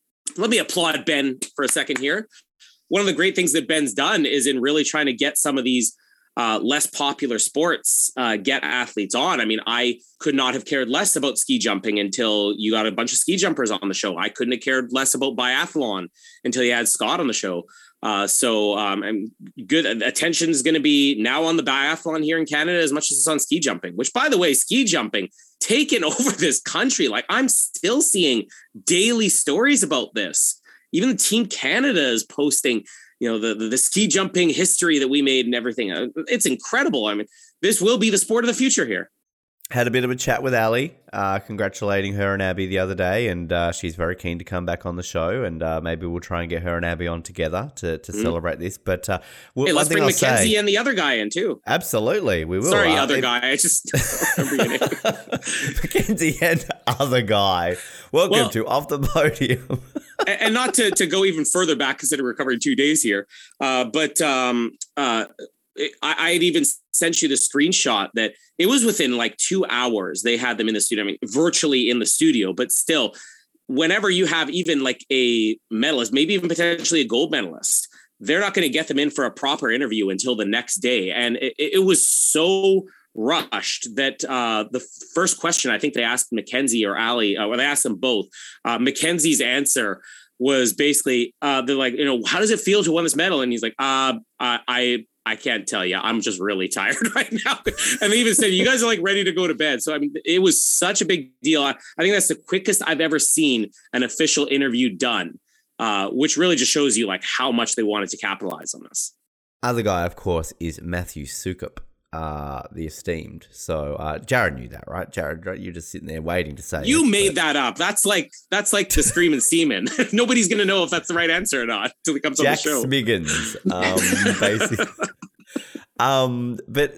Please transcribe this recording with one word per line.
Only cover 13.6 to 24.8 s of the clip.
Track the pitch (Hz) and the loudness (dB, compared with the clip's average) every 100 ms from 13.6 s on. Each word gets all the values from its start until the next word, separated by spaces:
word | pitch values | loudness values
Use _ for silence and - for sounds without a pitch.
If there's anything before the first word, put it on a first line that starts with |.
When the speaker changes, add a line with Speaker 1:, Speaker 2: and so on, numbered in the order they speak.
| 113 | -2
Speaker 1:
on | 95 98 | -2 -4
the | |
show. | 92 101 85 | -2 -4 -2
I | 104 | -2
couldn't | - 120 | -2 -2
have | 113 | -2
cared | 139 131 123 | 0 0 0
less | 131 131 | 0 0
about | 127 135 120 | 0 -2 0
biathlon | 123 135 175 156 117 95 85 _ - - | 0 0 -2 -2 -2 -4 -6 _ -20 -8
until | 123 123 | -4 0
you | 123 | 2
had | 120 113 | 2 0
Scott | - 113 175 | 0 0 0
on | 135 | 0
the | |
show. | 107 98 87 - - - _ | -2 -4 -6 -8 -20 -20 _
Uh, | 113 101 98 | -2 -2 0
so, | - 123 110 104 101 | 2 2 2 2 2
um, | 101 101 | 0 -2
and | 101 104 110 _ 95 139 95 | -2 -4 -6 _ -20 -16 0
good, | 160 113 113 | 2 2 0
attention | 110 - 165 160 165 | -2 0 0 0 0
is | 143 | 2
gonna | 151 156 | 2 2
be | 151 143 139 110 | 4 4 4 2
now | 120 147 | 0 0
on | 165 165 | 2 0
the | |
biathlon | 135 135 143 160 165 156 | 0 0 0 -2 -4 -2
here | 156 165 | 0 0
in | 156 | 0
Canada | 147 165 175 | 0 0 2
as | 156 | 2
much | 147 - | 0 -2
as | - | 0
it's | 160 | 0
on | 147 | 0
ski | - 170 | 0 0
jumping, | 147 87 87 | 0 -4 -8
which, | 90 135 | -4 -2
by | 247 302 | 0 2
the | 196 | 4
way, | 170 | 4
ski | 131 - 240 | 2 2 2